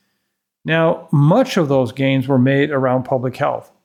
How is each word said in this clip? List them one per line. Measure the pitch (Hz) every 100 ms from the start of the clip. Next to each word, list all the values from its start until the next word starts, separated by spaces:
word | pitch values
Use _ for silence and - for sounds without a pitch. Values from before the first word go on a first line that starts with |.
| _ _ _ _ _ _
Now, | 151 165 165 175 -
much | 147 147 208 262 202
of | 147
those | 135 120
gains | 110 135 135 127
were | 135
made | 127 139 147
around | 139 131 127
public | 123 131 127 -
health. | 139 117 - _